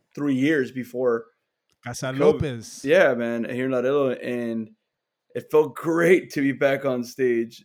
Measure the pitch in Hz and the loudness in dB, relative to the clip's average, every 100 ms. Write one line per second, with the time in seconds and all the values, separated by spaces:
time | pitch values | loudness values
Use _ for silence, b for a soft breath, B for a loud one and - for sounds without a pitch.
0 | _ - 147 131 143 156 120 127 117 123 | _ -6 -2 0 2 2 -2 -6 -8 -2
1 | 123 117 - _ _ _ _ _ 120 117 | 0 0 -4 _ _ _ _ _ -12 -8
2 | 131 131 147 151 156 117 101 - 135 175 | -6 2 2 4 0 -6 -10 -8 2 6
3 | 151 120 117 117 113 123 131 127 127 143 | 6 2 -2 -4 -4 -4 -2 -2 0 2
4 | 135 123 - 123 117 113 107 _ _ _ | 0 -2 -6 -6 -4 -6 -8 _ _ _
5 | _ _ _ - - 156 147 - 160 165 | _ _ _ -12 0 2 2 -2 -2 2
6 | 170 185 - 147 139 123 139 120 139 123 | 4 4 2 -2 -2 0 0 0 -2 -4
7 | 117 - 127 117 113 - | -6 -2 0 0 -4 -10